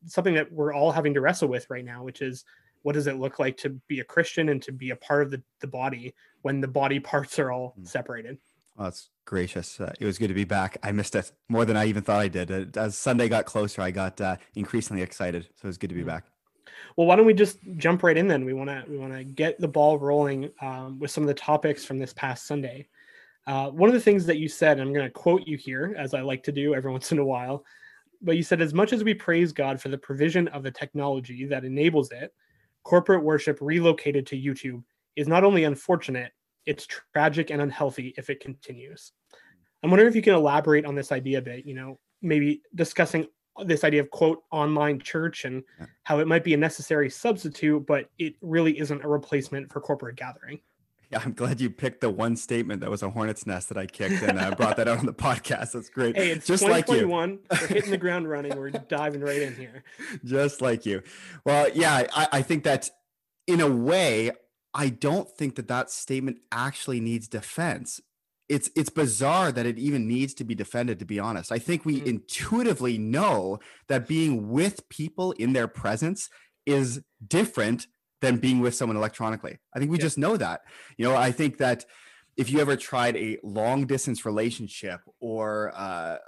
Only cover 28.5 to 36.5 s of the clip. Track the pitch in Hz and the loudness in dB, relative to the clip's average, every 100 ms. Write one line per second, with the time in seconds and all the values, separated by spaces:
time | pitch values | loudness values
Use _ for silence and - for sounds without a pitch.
28.5 | 170 165 160 214 233 214 208 - 170 175 | 2 2 2 2 2 0 0 0 2 2
29.5 | 147 135 131 135 135 - 139 156 180 170 | 0 -2 -4 -6 -8 -6 0 2 2 0
30.5 | 143 135 123 143 147 143 135 123 123 135 | -2 -10 -8 -10 -4 -4 -4 -6 -10 -6
31.5 | 135 131 135 165 156 113 120 156 _ _ | -4 -4 2 4 4 0 -4 -14 _ _
32.5 | _ _ _ - 175 175 185 151 151 156 | _ _ _ 4 6 6 4 4 2 0
33.5 | 143 143 170 170 160 147 143 131 135 139 | -2 -2 2 4 2 2 -2 -2 -4 -4
34.5 | 135 135 123 - _ _ - 143 170 196 | -4 -6 -10 -14 _ _ -4 2 6 6
35.5 | 190 156 139 - 175 - 127 123 - _ | 6 4 2 0 0 0 -8 -8 -14 _